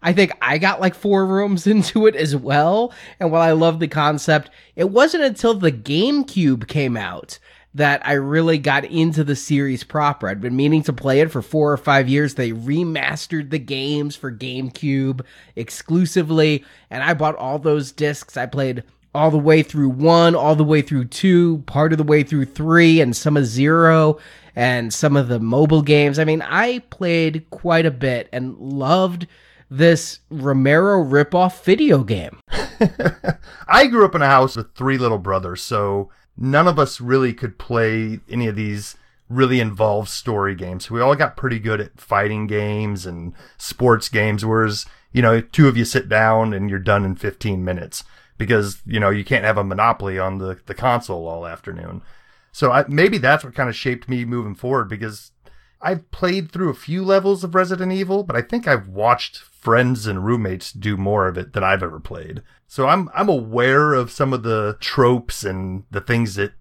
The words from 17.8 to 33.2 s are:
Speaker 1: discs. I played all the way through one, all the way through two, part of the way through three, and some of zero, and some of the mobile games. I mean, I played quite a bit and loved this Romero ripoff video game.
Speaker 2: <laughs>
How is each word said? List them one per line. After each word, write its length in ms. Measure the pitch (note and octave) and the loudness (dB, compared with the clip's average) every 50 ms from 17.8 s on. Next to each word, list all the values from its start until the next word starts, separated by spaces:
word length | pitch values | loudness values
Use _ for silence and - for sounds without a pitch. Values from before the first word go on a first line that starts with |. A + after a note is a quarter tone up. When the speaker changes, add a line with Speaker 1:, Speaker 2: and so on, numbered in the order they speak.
| C#3 C3 | -2 -6
Speaker 1:
discs. 440 | - - D3+ D3 C#3+ - - - - | -6 -4 -4 -4 -4 -6 -12 -14 -10
I 100 | C3+ B2 | -8 -8
played 360 | A#2+ - C#3+ C3+ C3 B2 B2 - _ _ _ _ _ _ | -6 -4 -4 -2 -2 -4 -6 -10 _ _ _ _ _ _
all 160 | C#3+ D3+ D#3 | 0 2 2
the 80 | D3+ D#3 | 2 2
way 240 | C#3+ D#3 D#3 D#3+ | 4 4 4 4
through 260 | D3+ - - D3+ C#3+ C3+ | 4 2 0 0 0 0
one, 440 | B2+ B2+ D3 D#3+ E3 E3+ E3+ E3+ E3+ | 0 2 4 4 6 6 6 6 4
all 220 | D#3 C3 D3+ D#3 | 4 2 2 4
the 80 | D3+ D#3 | 4 4
way 180 | D3 D#3 D3+ | 4 2 2
through 220 | C#3+ - D3+ C3+ B2+ | 2 0 -2 -4 -4
two, 540 | A#2+ - - - F#3+ F3+ F3 F3 E3+ D#3+ D#3 C#3 | -4 -6 0 2 4 6 6 4 4 0 -2 -6
part 260 | - - C#3 D3+ D#3+ | -4 -2 0 2 2
of 60 | D#3+ D#3 | 2 0
the 60 | D#3 | 2
way 200 | D3+ D3+ D3+ C#3+ | 4 4 4 4
through 220 | - D#3 D3 C3+ | 2 -2 -2 -2
three, 540 | - - - D#3 D#3+ D#3+ E3+ E3+ E3 D#3+ D#3+ | -2 -6 -6 -2 2 6 6 8 8 6 6
and 140 | D3+ B2 A#2 | 4 2 0
some 200 | - - D#3 D3 | -2 -2 0 2
of 80 | D3 C#3 | 2 0
zero, 720 | A#2 A2 B2+ C3+ D3 D#3+ E3 E3 E3 D#3+ D#3+ D#3 D#3 D3+ D3+ - - - - _ - _ | 0 0 0 2 2 4 4 6 6 6 6 4 2 0 -2 -6 -20 -20 -20 _ -16 _
and 360 | - A#2+ B2+ B2+ B2 A#2 A2+ | -2 -2 0 0 -2 -4 -6
some 240 | G#2+ - - D3+ C#3+ | -4 -2 0 2 2
of 120 | C#3+ C3+ A#2+ | 2 2 2
the 100 | B2 A#2 | -2 -2
mobile 420 | A2 A2+ A#2+ C3+ D3+ D3+ D#3+ D#3 | 0 0 2 4 4 6 4 2
games. 360 | C#3+ C#3+ D3+ D3 D3 C#3+ C#3 D3 | 4 4 4 4 4 2 2 0
I 60 | D#3+ | 0
mean, 180 | D#3 D#3 D#3+ | 0 0 -2
I 380 | - - D3+ F3+ A3 A#3+ B3+ B3 B3 _ | -2 -2 -2 0 0 0 -2 -6 -10 _
played 580 | - - F#3+ F3 E3+ E3 E3 D#3+ D#3 D#3+ D#3+ _ | -10 -6 -2 0 0 2 0 0 -2 -4 -10 _
quite 360 | - - - F3 E3+ E3 E3 | -20 -8 -2 0 2 2 2
a 40 | D#3+ | 2
bit 360 | C#3 B2 C#3 C3+ B2+ A#2+ - - | 0 0 -2 -2 -2 -2 -6 -8
and 240 | - B2+ B2+ B2+ - - | -8 -8 -8 -8 -10 -12
loved 680 | - C3+ C#3 C#3 C3 C3+ E3 F#3 F#3 F#3 F3 E3+ F3 - _ _ _ _ _ _ _ _ | -12 -8 -6 -4 0 2 2 2 2 0 -2 -6 -12 -12 _ _ _ _ _ _ _ _
this 480 | C3+ C3 D#3+ E3+ E3+ D#3 - - - - _ _ | -2 4 6 6 6 4 0 -8 -14 -16 _ _
Romero 760 | D#3 D3+ C3 C#3+ C3+ C3+ C3 C#3 D3 D#3+ F#3 G3+ G3+ F#3+ E3 | -12 -6 -2 0 2 2 4 4 4 4 4 4 2 2 2
ripoff 580 | C3+ C3+ D3 C#3+ - - F3+ F3+ F3+ F3+ - - | 4 4 2 2 4 2 2 2 2 0 -2 2
video 380 | - F#3+ - D#4 D4 F3 C#3 | 2 2 4 4 4 4 4
game. 380 | B2 G2+ A2+ F#2 E2 - - - _ | 2 0 -4 -4 -6 -10 -16 -20 _
Speaker 2:
<laughs> 1200 | _ - - - - - - A3+ F3 - - - - - - | _ -4 -4 -4 -6 -2 0 0 0 0 -2 -4 -4 -4 -2